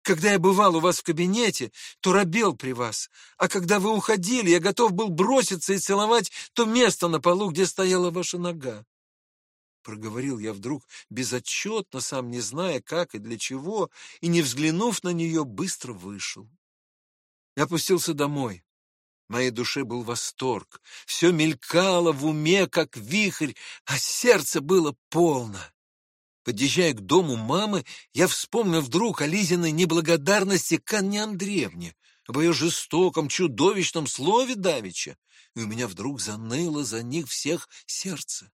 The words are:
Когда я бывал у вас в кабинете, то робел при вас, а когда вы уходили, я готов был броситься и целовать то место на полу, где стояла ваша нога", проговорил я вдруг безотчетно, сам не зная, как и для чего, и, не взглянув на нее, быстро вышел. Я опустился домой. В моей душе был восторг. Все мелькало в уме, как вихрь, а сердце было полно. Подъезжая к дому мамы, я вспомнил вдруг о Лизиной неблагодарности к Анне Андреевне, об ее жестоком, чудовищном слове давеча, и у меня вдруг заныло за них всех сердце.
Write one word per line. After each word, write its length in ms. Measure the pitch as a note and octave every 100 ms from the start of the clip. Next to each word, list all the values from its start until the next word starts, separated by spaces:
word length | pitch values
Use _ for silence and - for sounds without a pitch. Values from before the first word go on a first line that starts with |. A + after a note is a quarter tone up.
Когда 320 | - F3 G3+
я 60 | G3+
бывал 380 | F3 F#3+ G#3 E3
у 40 |
вас 200 | E3+ E3
в 20 |
кабинете, 680 | - D#3+ F3 G#3 A#3 - A2+ - - -
то 120 | F#3+
робел 440 | F#3+ G3 F#3+ G#3+ B2
при 160 | B2+
вас, 380 | A#2+ A#2+ G#2+ - _ - _
а 120 | F#3
когда 320 | G3+ E3+ G#3
вы 140 | G3
уходили, 560 | A3 - G#3+ F3 B3 G3
я 100 | E3+
готов 320 | E3+ G3 A#3
был 160 | F3+ A3
броситься 680 | D#3+ G3 C4 G#3 F#3 -
и 40 | G3
целовать 540 | - G3 G#3+ A#3 G#3 - -
то 120 | -
место 440 | A3+ A#3 A#3 - F3
на 120 | D#3+
полу, 300 | D3 F3 G#3
где 160 | D#3 F#3
стояла 440 | - F#3+ F#3 F3+
ваша 280 | E3+ - F3+
нога", 480 | F3 E3+ C3 G#2+ A2+ _ _ _ _ _ _ _ _ _ -
проговорил 540 | G#2+ A2 A2+ C#3 B2
я 120 | G#2+
вдруг 300 | G2+ A2 D3+ _ - -
безотчетно, 920 | G#2+ B2+ B2+ - - G3+ A3 G3 C3
сам 280 | - C3+ B2
не 120 | A#2+
зная, 400 | A2 C3+ F#3 C3+
как 340 | - D#3+ F3
и 40 | G#2+
для 200 | G#2+ A2+
чего, 500 | - C3 D3+ G#3+ E3+ - - -
и, 60 | E3+
не 160 | E3+
взглянув 600 | C#3+ B2 D#3 D#3+ A#3 F#3+
на 60 | F3+
нее, 340 | F3 E3 D#3+
быстро 480 | C#3+ G2+ F#3 - A#2+
вышел. 560 | G#2 F#2 G2+ - - A2 D#3+ _ _ _ _ _ _ _ _ _ -
Я 80 |
опустился 480 | C#3+ D#3+ - F3+ -
домой. 520 | D3 C#3+ D3 B2 F2+ _ _ _ _ _ _ _
В 40 |
моей 180 | A2+ B2+
душе 340 | A2+ A#2+ -
был 180 | C3 B2
восторг. 800 | A2+ A#2+ - - C3 G#2+ - - _ - -
Все 240 | - E3+
мелькало 840 | E3+ D#3 D3 - E3 F#3+ F3+ E3+
в 140 | C#3+ D3+
уме, 400 | D#3 D3+ G3 F#3
как 300 | - D#3 -
вихрь, 580 | G#2 F#3+ G3+ - D3+ - - -
а 120 | - C3+
сердце 640 | - - B3 G#3 C3+ E3
было 360 | C#3+ F#3+ D#3 - _
полно. 560 | D#3+ E3+ C#3 A#2 G2 - _ _ _ _ _ _ _
Подъезжая 500 | - G#2+ C3+ C#3 F3
к 80 | A#2
дому 360 | F#2+ E3 E3+ A#2
мамы, 480 | A2 D#3+ G#3+ G3 B2+ - -
я 140 | B2 F3+
вспомнил 540 | - - A#3 G#3 E3
вдруг 400 | C3+ D#3+ A#3 E3
о 60 | D3
Лизиной 440 | F#3+ F#3 F3 E3
неблагодарности 1080 | D#3 F3+ D#3+ D#3+ E3 C#3+ G3+ G3 F#3 - D#3+
к 140 | -
Анне 280 | G#3+ G3 G#3
Андреевне, 720 | G#3+ F#3+ F#3+ G3+ G#2+ E2 F2 - _ _ -
об 120 | B2+
ее 140 | E3+
жестоком, 760 | D3+ D#3+ - - D#3 F3+ D#3+ D3
чудовищном 800 | - F3 A2 E3+ G#3 E3 E3 C#3+
слове 480 | - C#3+ A3+ B3+ B3
давеча, 600 | F#3 C#3+ G2 E2+ - - _ _ _
и 60 | -
у 60 | A2
меня 180 | A2+ A#2+
вдруг 340 | F2+ A2+ C#3
заныло 640 | G#2+ G#2+ A2+ B2 E3+ D3
за 200 | C#3+ A2+
них 240 | A#2+ D3+ D3
всех 400 | - C#3 E3+ - - -
сердце. 640 | - F#3+ D3+ - - -